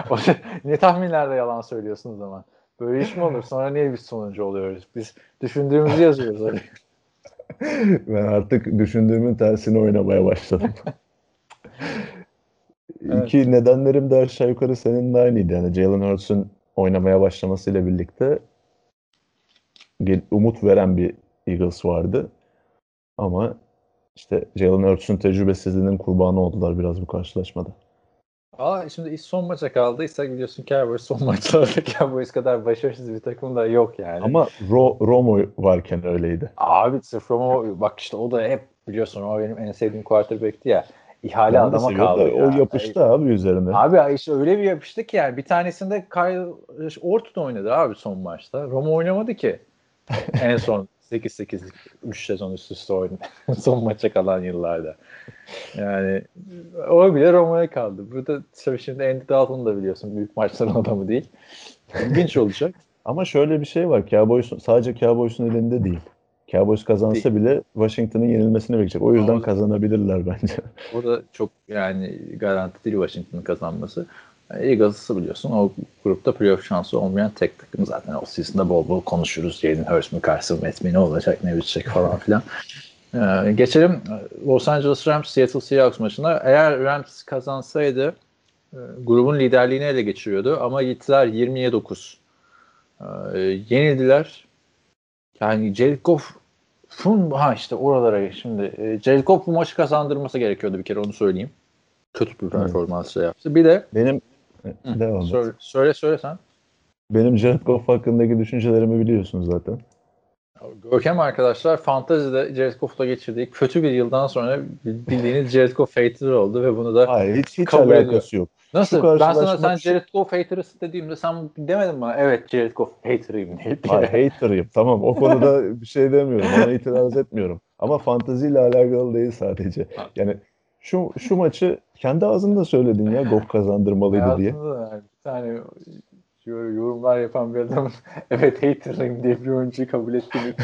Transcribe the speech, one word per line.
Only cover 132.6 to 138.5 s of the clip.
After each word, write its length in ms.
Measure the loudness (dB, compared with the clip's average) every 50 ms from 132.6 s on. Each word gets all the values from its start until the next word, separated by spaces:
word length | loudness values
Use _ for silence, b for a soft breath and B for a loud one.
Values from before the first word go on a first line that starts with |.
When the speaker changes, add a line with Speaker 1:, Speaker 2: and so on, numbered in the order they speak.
| 0
Speaker 2:
söyledin 460 | 2 2 2 4 4 2 2 2 0
ya, 120 | 0 0
Goff 260 | 2 2 2 2 2 0
kazandırmalıydı 880 | 0 0 2 2 2 2 2 2 2 2 2 2 2 2 2 2 2 2
diye. 120 | 0 -2
Speaker 1:
Hayatımda 220 | -2 -4 -8 -8 -8
da 140 | -8 -10 -12
yani 100 | -14 -16 -18 _ _ _
bir 40 |
tane 260 | -12 -10 -10 -8 -8 -8 -10 -10 -12 -18 -20 -20 -20 -20 -20 -20 -20 _ _ _ _ _ _ _ -14
yor-, 260 | -12 -10 -8 -8 -6
yorumlar 460 | -6 -4 -4 -4 -4 -2 0 0 2 2
yapan 360 | 0 -2 -4 -4 -4 -4 -4
bir 60 | -4
adamın 320 | -4 -2 -2 -2 -2 -4 -6 -12 -20 -20
<laughs> 200 | -20 -14 -8 -4
"Evet, 260 | 0 2 2 2